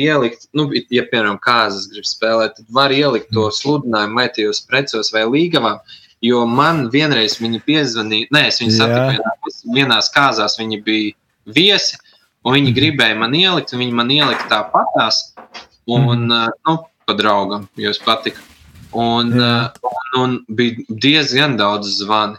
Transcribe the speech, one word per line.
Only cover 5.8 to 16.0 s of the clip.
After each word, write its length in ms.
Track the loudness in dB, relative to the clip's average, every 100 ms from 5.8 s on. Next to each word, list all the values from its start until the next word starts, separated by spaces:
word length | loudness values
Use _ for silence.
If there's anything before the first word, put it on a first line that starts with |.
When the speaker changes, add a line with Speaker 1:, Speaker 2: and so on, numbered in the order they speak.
| -10 -20 -20 -4
Speaker 1:
jo 240 | 0 2 2
man 420 | 2 2 2 0
vienreiz 460 | 0 2 2 0 -2
viņi 200 | -4 -4
piezvanīja, 640 | 0 0 0 -2 -2 -2 0
nē, 160 | 0 2
es 140 | 0
viņus 180 | 0 2
Speaker 2:
Jā. 80 | 2
Speaker 1:
satiku 240 | 2 2
vienā, 640 | 0 -2 -6 -10 -12 -4
vienās 340 | 0 2 2 0
kāzās, 420 | 2 2 2 -2 -2
viņi 240 | -4 -6
bija 280 | -2 0 -2 -6 _ _ -4
viesi, 500 | 2 4 4 0 -6 _ _ _ _
un 100 | 0
viņi 160 | 2 4
Speaker 2:
Mhm. 80 | 2
Speaker 1:
gribēja 400 | 2 2 2 2
man 140 | 0
ielikt, 400 | 2 2 0 -4
un 60 | -6
viņi 120 | -4
man 160 | 0 0
ielika 400 | 2 0 -2 -2
tāpatās, 840 | -2 0 -2 0 0 0 0 -4 -16 -20 -20 -20 _ -2
un, 140 | 2